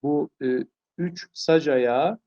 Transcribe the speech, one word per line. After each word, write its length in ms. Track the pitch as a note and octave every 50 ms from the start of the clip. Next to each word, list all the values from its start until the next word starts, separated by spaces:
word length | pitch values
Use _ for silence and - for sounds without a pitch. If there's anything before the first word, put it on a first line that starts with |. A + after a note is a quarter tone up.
| -
Bu, 280 | C#3+ D3 D3 C3+ - _ _ C3+
e, 40 | C3 B2+ B2+ - - _ _ _ _ _ -
üç 300 | F3 F3+ F3 F3 - _ _
sac 360 | - - - D#3+ D#3+ D3 D3
ayağı 500 | C3+ B2+ B2 A#2+ A#2 B2+ D3 F3+ A3 A3+ _